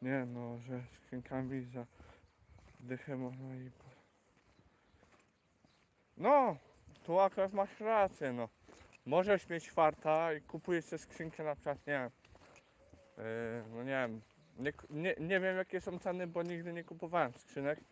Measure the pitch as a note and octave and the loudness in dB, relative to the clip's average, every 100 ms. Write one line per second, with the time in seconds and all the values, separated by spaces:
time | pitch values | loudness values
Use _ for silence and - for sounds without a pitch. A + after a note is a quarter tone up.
0 | B2+ C3+ B2 A#2+ A#2+ A#2+ A#2+ B2+ B2 - | -4 -2 -2 -6 -8 -10 -10 -10 -10 -16
1 | - B2+ A#2+ C3+ C3 C3+ B2 B2+ A#2+ - | -12 -12 -6 -6 -4 -6 -8 -10 -12 -16
2 | - - - _ _ - - - B2 B2+ | -20 -20 -20 _ _ -20 -20 -20 -8 -8
3 | - C3 B2+ B2+ C3 C3 B2+ - - - | -6 -6 -6 -8 -10 -12 -12 -16 -20 -20
4 | _ _ _ _ _ _ _ _ _ _ | _ _ _ _ _ _ _ _ _ _
5 | _ - _ _ _ _ _ _ _ _ | _ -20 _ _ _ _ _ _ _ _
6 | _ - F#3+ C#4+ B3 D3+ - - - - | _ -2 6 6 6 2 -8 -20 -20 -16
7 | - F3 G3 - F#3+ G3+ G3 - G#3+ A3 | 0 4 6 4 0 2 -2 -2 2 4
8 | F#3+ - C#3+ A#2+ A2+ - - - - - | 4 2 -4 -2 -4 -8 -20 -20 -20 -16
9 | - D#3+ F#3+ G3 - E3+ - - D#3 D3+ | 2 4 6 4 4 -6 -2 6 6 6
10 | D#3 D#3 E3 D#3 C3+ D#3+ - F3 D#3 D#3+ | 2 4 2 -2 -6 -10 0 0 0 -8
11 | - - D#3+ - D#3 C#3+ D#3 C#3 - C#3+ | -10 -10 -10 -4 -4 -4 -4 -6 -2 -2
12 | B2 - - - - - _ _ - - | -2 -8 -20 -20 -20 -20 _ _ -20 -20
13 | - - A2 A2+ A#2 A#2 A2 A2+ B2+ C3+ | -20 -10 -6 -4 -4 -6 -8 -8 -2 0
14 | B2 A2 A2 _ - - C3+ - - D3 | 0 -4 -12 _ -20 -6 -6 -6 -8 -4
15 | F3+ - D#3+ F#3+ F#3+ F#3 F#3 F#3 F#3+ F3+ | -2 -2 2 2 2 0 -2 -4 -4 -6
16 | G3 F3+ F3+ F3 E3+ E3+ F3 E3+ E3+ E3+ | -4 -4 -2 -2 -4 -4 -6 -8 -8 -10
17 | F3 F3 C#3 A#2+ - - C#3 D3+ - | -2 2 2 0 -10 -4 -2 -2 -6